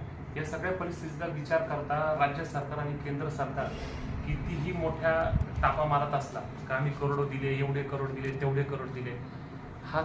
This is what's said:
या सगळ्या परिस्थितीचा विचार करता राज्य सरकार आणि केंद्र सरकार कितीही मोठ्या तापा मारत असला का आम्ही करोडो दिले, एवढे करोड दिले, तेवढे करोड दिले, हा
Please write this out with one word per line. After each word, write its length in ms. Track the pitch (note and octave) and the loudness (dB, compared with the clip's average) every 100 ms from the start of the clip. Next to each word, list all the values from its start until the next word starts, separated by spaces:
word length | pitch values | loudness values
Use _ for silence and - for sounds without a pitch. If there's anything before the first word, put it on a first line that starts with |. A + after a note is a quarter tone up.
| - - - D3 | -8 -10 -8 -6
या 60 | D3+ | -4
सगळ्या 260 | D#3 F3 | -2 -2
परिस्थितीचा 540 | F#3 E3+ E3 D3+ D3 E3 | -2 -2 -4 -6 -4 -4
विचार 360 | D3 C#3 E3 | -4 2 2
करता 560 | - C#3+ C3+ D3 D#3 D3+ | 4 0 0 2 2 4
राज्य 260 | C#3 D3 E3 | 4 2 -2
सरकार 320 | C#3+ C3 D3 | -4 -2 -2
आणि 200 | D3 D3 | -2 -4
केंद्र 320 | C#3+ C#3+ D#3 | -4 -2 -2
सरकार 360 | D3 C3 - - - - - - - - | -2 -2 -2 -2 -4 -6 -6 -4 -4 -2
कितीही 440 | D3 - D#3 E3 | 0 0 0 0
मोठ्या 680 | E3+ D#3+ - E3 D#3+ E3 D#3 - - | 0 0 2 4 4 4 4 2 2
तापा 240 | C#3 D3+ D3+ | 4 4 4
मारत 280 | C#3+ C#3+ | 4 4
असला 260 | C#3 - A2+ | 0 0 -6
का 360 | - - - C3 | -6 -8 -2 2
आम्ही 160 | C#3+ | 2
करोडो 340 | C3 C#3 C#3+ C#3 | 2 2 2 2
दिले, 340 | C3+ C3+ C3+ | 0 0 2
एवढे 240 | C#3 C#3 | 2 2
करोड 260 | C#3 C#3 C3+ | 0 -2 -2
दिले, 320 | C3 C3+ C3+ | -2 -2 0
तेवढे 220 | C#3 C3+ | 2 2
करोड 260 | C3+ C3 B2+ | 2 -2 -4
दिले, 180 | B2+ B2 A#2+ - - - - - - - | -6 -6 -6 -8 -10 -10 -10 -10 -10 -2
हा 160 | D#3 | 0